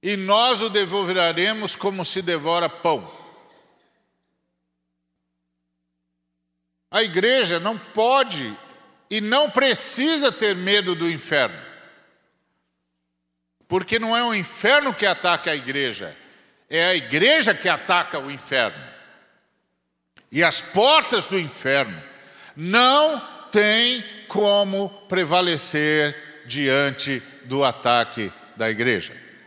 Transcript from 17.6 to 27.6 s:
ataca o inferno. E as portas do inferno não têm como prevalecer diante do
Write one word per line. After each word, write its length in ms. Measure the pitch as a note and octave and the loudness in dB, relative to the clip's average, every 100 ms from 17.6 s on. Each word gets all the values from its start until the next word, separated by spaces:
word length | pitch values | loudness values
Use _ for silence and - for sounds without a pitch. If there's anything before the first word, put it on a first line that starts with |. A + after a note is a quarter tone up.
| F3+ | 0
ataca 500 | D#3 - F3 D#3+ D#3+ | -2 2 0 0 -8
o 120 | C3+ | -10
inferno. 540 | C#3 - C3+ A2+ - C2+ - - - _ _ _ _ _ _ _ _ _ _ _ | -14 -4 0 0 -2 -20 -20 -20 -20 _ _ _ _ _ _ _ _ _ _ _
E 120 | C3+ | 0
as 180 | E3 - | 2 2
portas 680 | - F#3 A#3+ D#4 - A3+ - | -2 2 6 6 4 -2 -2
do 120 | F#3+ | -4
inferno 640 | D#3 - C3 C#3 A#2+ E2+ D2+ - - - - | -4 -6 0 0 0 -6 -18 -20 -20 -20 -20
não 640 | - E3 G#3+ B3 C#4 D#4 B3+ - - - | -12 0 4 6 4 2 0 -10 -18 -2
têm 540 | - G#3 G#3+ A#3+ B3 - - - | 2 4 4 2 0 -6 -18 -8
como 640 | F#3+ G#3 G3+ G3+ G3 G3 - - | 0 2 2 2 -2 -4 -8 -6
prevalecer 1400 | F#3 E3 F3 F3+ D#3+ - D3+ D3+ D#3 D3 C#3+ - - B2 | -2 2 2 2 0 -2 -2 0 2 0 -4 -16 -20 -12
diante 720 | C3 C#3 C3+ C#3+ C3+ C#3 C3 - - | -4 2 2 2 -2 -6 -6 -8 -20
do 200 | B2 C#3 | -6 0